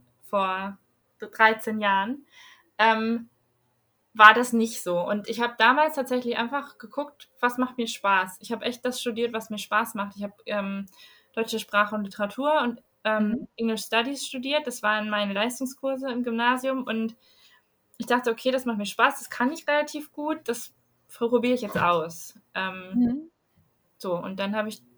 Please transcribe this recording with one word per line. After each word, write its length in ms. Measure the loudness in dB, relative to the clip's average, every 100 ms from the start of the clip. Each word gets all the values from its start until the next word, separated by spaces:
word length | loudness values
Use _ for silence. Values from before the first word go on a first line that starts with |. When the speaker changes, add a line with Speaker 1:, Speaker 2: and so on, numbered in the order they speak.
| _ _
Speaker 1:
vor 540 | -4 -2 0 -2 -6 -10 _ _ _ -18
dreizehn 600 | -6 4 4 4 -2 0
Jahren, 460 | 2 2 0 -6 -10 -20 -20 -20 _ 2
ähm, 500 | 4 4 2 -2 -6 _ _ _ _ _ _ _ _
war 200 | 10 10
das 200 | 10 4
nicht 280 | 2 0 -2
so. 180 | -2 -2
Und 280 | 0 -4 -4
ich 120 | -4
hab 160 | -2 4
damals 380 | 4 6 4 0
tatsächlich 420 | -2 -2 -2 -2
einfach 400 | -2 -4 -8 -16
geguckt, 520 | -12 -8 -8 -10 -20 -2
was 180 | -2 0
macht 200 | -4 -4
mir 100 | -6
Spaß. 500 | -2 0 2 0 -6
Ich 100 | -8
hab 120 | -6
echt 200 | -6 -4 -6
das 140 | -4
studiert, 340 | -4 -2 -2
was 160 | -4 -8
mir 100 | -10
Spaß 340 | -2 -2 -2 -6
macht. 200 | -8 -8
Ich 60 |
hab, 100 | -10 -10 -6
ähm, 420 | -4 -4 -6 -10 -16 -20 -20 _
deutsche 260 | -6 -4 -4
Sprache 340 | 0 2 2 0
und 80 |
Literatur 580 | -6 -4 -6 -2 2 2
und, 200 | 2 -4 _ _
ähm, 280 | -2 0 0
Speaker 2:
Mhm. 160 | -2 -6 -6
Speaker 1:
English 280 | -4 -4
Studies 420 | -2 0 0 -4 -8
studiert. 400 | -6 -2 -2 -2
Das 160 | -4
waren 280 | 0 0 0
meine 240 | -2 0
Leistungskurse 760 | 0 -2 -2 -6 -4 -4 -2 -4
im 120 | -4
Gymnasium. 600 | -2 0 2 2 0 -4
Und 320 | -2 -4 -4 -8 _ _ _ _ _ _ _ -8
ich 100 | 0
dachte, 240 | 0 0
"Okay, 200 | -2 0
das 140 | 0 -2
macht 120 | -4
mir 60 | -4
Spaß, 340 | 2 2 2
das 100 | -8
kann 220 | -2 -2
ich 140 | -2 -2
relativ 440 | 0 -2 -6 -10
gut, 280 | -8 -6 -4 -6
das 240 | -8 -10 _ _ _ _
probiere 440 | -4 0 2 4 0
ich 60 |
jetzt 180 | 0 0
aus." 600 | 2 2 -2 -10 -18 -20 _ -6
Ähm, 440 | -6 -8 -4 0
Speaker 2:
Mhm. 300 | 2 0 -8 _ _ _ _ _ _ -10
Speaker 1:
so, 180 | -4 -4
und 220 | -4 -6
dann 160 | -4 -2
hab 120 | -4
ich 140 | -6 _